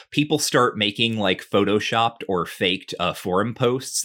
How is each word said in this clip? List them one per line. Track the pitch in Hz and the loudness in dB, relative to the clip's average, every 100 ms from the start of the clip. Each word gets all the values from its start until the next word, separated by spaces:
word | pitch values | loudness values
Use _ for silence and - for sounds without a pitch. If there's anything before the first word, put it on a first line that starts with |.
| - | -6
People | 147 151 151 | -2 0 0
start | - 139 123 107 | 2 2 2 0
making, | 104 104 117 110 | -2 0 -2 0
like, | 98 95 - | 0 0 0
photoshopped | 104 101 104 - 113 117 - - | 2 2 2 0 0 0 -2 -4
or | 90 82 | -2 -2
faked, | - 98 92 - - | -2 0 0 -4 -4
uh, | 90 | -4
forum | - 98 90 117 | -4 -2 0 0
posts | 113 123 131 - - | 0 0 0 -4 -6